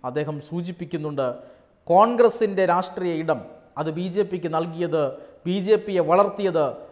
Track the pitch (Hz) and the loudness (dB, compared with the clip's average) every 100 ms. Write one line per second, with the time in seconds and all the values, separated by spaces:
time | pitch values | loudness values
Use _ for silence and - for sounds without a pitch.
0 | 127 135 151 151 139 170 175 175 170 160 | -6 -6 -6 -8 -8 -8 -8 -10 -8 -6
1 | 151 143 127 120 - - _ _ - 175 | -6 -4 -4 -4 -14 -20 _ _ 2 6
2 | 220 240 233 226 214 190 185 175 185 - | 6 6 4 4 -2 2 2 2 0 -6
3 | 180 165 165 143 - - _ - 156 160 | -4 -4 -2 -2 -2 -20 _ -8 -6 -4
4 | 185 180 196 185 156 160 165 165 175 160 | -4 -2 -2 -4 -4 -4 -4 -4 -2 0
5 | 139 - - - 170 190 185 214 208 185 | -2 -4 -18 -10 -4 -2 2 2 2 -2
6 | 156 175 202 196 196 165 143 113 - | 4 4 4 0 -2 0 0 -4 -16